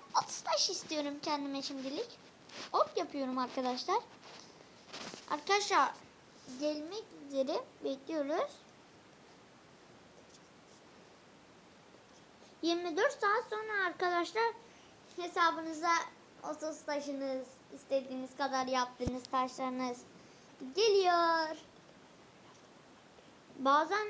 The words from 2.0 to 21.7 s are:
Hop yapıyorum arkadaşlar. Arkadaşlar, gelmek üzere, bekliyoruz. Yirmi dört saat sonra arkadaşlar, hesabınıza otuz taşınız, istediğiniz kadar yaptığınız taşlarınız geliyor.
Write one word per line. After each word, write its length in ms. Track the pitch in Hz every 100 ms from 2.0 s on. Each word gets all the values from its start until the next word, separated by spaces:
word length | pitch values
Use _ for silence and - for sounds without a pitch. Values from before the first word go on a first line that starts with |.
| - - - - - - -
Hop 240 | - 605 -
yapıyorum 420 | 330 285 262 254
arkadaşlar. 600 | 247 269 254 254 - 427 - - - - - - - - - - - - -
Arkadaşlar, 640 | 294 - 403 - 349 269 - - - - - 262 254
gelmek 440 | 294 302 311 427 - 330 277
üzere, 380 | 277 269 403 523 -
bekliyoruz. 680 | 277 269 - 320 277 349 587 - - - - - - - - - - - - - - - - - - - - - - - - - - - - - - - - - - - - - - - - -
Yirmi 340 | 320 339 349 311
dört 240 | 539 539
saat 240 | 403 440 453
sonra 360 | 427 440 415 359
arkadaşlar, 680 | 339 359 349 339 440 466 453 - - - - - -
hesabınıza 760 | 349 359 339 311 320 311 339 339 - - - - -
otuz 320 | 302 208 202 -
taşınız, 600 | 285 277 277 269 262 247 - -
istediğiniz 640 | 277 - 269 262 254 254 -
kadar 300 | 277 262 254
yaptığınız 560 | 254 247 - 247 254
taşlarınız 760 | - 262 254 - 262 254 254 247 - - - - - - 262 359
geliyor. 800 | 440 403 359 339 330 330 311 320 -